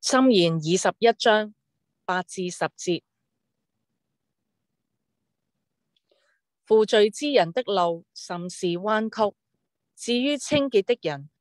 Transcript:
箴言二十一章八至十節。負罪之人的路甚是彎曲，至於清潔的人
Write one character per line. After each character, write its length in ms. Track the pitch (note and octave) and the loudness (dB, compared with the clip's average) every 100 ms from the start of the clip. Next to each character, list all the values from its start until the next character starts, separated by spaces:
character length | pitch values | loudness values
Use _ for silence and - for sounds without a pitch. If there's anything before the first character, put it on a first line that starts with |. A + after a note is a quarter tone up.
箴 280 | - B3+ C4 | 0 2 4
言 220 | A3 E3+ E3 | 4 2 0
二 220 | D#3 F3+ | -2 0
十 160 | G3 - | 0 2
一 140 | A3+ A#3 | 2 2
章 380 | A#3+ G#3+ G#3+ G#3+ _ _ _ _ | 2 2 0 -10 _ _ _ _
八 180 | - F#3 | -6 -6
至 280 | F3+ - F3+ | -6 -8 -8
十 160 | F3 E3 _ | -6 -8 _
節。 260 | - E3+ _ _ _ _ _ _ _ _ _ _ _ _ _ _ _ _ _ _ _ _ _ _ _ _ _ _ _ _ _ _ _ _ _ _ _ _ _ | -6 -6 _ _ _ _ _ _ _ _ _ _ _ _ _ _ _ _ _ _ _ _ _ _ _ _ _ _ _ _ _ _ _ _ _ _ _ _ _
負 160 | A3 | 2
罪 280 | G#3+ A3 G#3 | 4 4 2
之 200 | - D4 | 0 0
人 200 | C4+ E3+ | 2 2
的 100 | E3+ | -2
路 420 | B3+ G3 F3 E3 _ | -4 0 0 -2 _
甚 360 | - - F3 F3+ | -20 -12 -10 -10
是 160 | - F3+ | -6 -4
彎 420 | E3+ G3 G#3+ A3 | -4 -2 -2 -4
曲， 260 | - G#3+ - _ _ _ _ _ _ | -2 -4 -4 _ _ _ _ _ _
至 240 | - A#3+ | -4 -2
於 160 | C4 D4 | -2 -4
清 320 | - D4 C#4 | -2 -2 2
潔 160 | A3 | 0
的 140 | F#3+ A#3+ | 0 -4
人 300 | E3 C#3+ D3 _ | -4 -8 -12 _